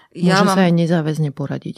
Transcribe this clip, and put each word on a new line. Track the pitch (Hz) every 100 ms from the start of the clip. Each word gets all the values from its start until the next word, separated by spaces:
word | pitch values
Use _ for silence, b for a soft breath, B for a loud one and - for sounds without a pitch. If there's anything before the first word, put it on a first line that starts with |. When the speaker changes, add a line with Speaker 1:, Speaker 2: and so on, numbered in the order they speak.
| B -
Speaker 1:
Ja | 180 190
Speaker 2:
Môže | 202
Speaker 1:
mám | 190
Speaker 2:
sa |
aj | 180
nezáväzne | 170 165 170 151 156 147
poradiť, | 135 147 131 -